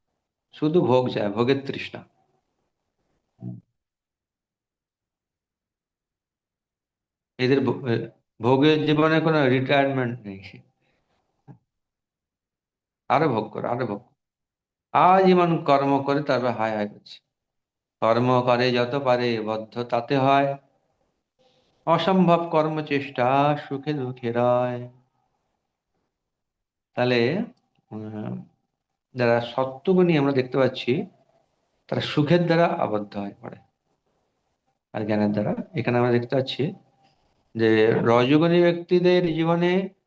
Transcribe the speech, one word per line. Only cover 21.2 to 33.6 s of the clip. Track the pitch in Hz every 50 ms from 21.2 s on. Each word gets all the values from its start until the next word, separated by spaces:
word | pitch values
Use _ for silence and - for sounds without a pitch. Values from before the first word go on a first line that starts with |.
| _ _ _ _ _ _ _ _ _ _ _ _ -
অসম্ভব | 156 165 160 - 196 190 185 180 170 170 170 170 170
কর্ম | 165 156 151 156 156 156
চেষ্টা | 151 151 147 135 131 139 139 - 123 127 135 139 143 147 147 147 - -
সুখে | 139 131 135 156 147
দুঃখে | 139 131 123 127 127 - 117
রয়। | 117 120 120 123 123 123 123 123 120 120 123 123 123 _ _ _ _ _ _ _ _ _ _ _ _ _ _ _ _ _ _ _ _ _ _ _ _ _ _ _ _ _ _ _ _ _ _ _ _ _ _ _ -
তাহলে, | - 123 123 123 120 117 123 160 202 240 - - _ _ _ _ _ _ -
উম, | 110 110 107 107 107 104 107 - - - - - _ _ _ _ _ _ _ _ _ _ _ _ -
যারা | 127 123 120 117 117
সত্ত্বগুণী | 117 - - - 135 131 - - - - 190 185 185 170 165 147
আমরা | 139 139
দেখতে | 139 131 127 - - 139
পাচ্ছি, | 131 120 - - - - 123 165 214 - _ _ _ _ _ _ _ _ _ _ _ _ _ _ _ -
তারা | - 123
সুখের | 120 - - 156 143 143 170 175 170
দ্বারা | 160 165 165 170
আবদ্ধ | 170 170 - 110 107 107 104 101 101 - 104
হয়ে | 101 101 - _
পড়ে | - - - -